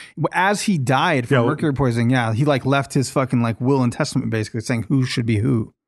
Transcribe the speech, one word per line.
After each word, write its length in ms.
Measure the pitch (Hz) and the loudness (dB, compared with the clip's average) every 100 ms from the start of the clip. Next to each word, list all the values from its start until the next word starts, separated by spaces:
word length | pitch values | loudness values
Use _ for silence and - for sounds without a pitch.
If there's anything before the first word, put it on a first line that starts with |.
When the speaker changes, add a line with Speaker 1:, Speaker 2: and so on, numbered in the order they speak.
| - - 151 | -20 -6 -4
Speaker 1:
as 320 | 175 185 208 | 0 0 0
he 160 | - 180 | 0 0
died 480 | 120 131 170 147 120 | 2 0 2 0 2
from 80 | 139 | 2
Speaker 2:
Yeah, 40 | |
well 80 | 117 | 2
Speaker 1:
mercury 220 | 147 156 | 0 -2
poisoning, 380 | 139 135 117 117 | 0 0 2 2
yeah, 240 | 131 117 | 2 2
he, 120 | 107 147 | 0 2
like, 200 | 139 131 | 0 2
left 300 | 139 135 143 | 0 0 -2
his 160 | 127 | 0
fucking, 320 | - 131 127 | -2 0 0
like, 180 | 117 107 | 0 -2
will 220 | 123 139 | 0 2
and 100 | 120 | 0
testament 380 | 117 143 - 113 | 0 -2 -2 -2
basically 300 | 113 110 120 | -4 -4 -8
saying 240 | - 120 - | -4 -4 0
who 160 | 139 127 | 0 0
should 220 | - 117 | -2 -2
be 100 | 107 | 0
who. 340 | 120 120 110 _ | 0 0 -4 _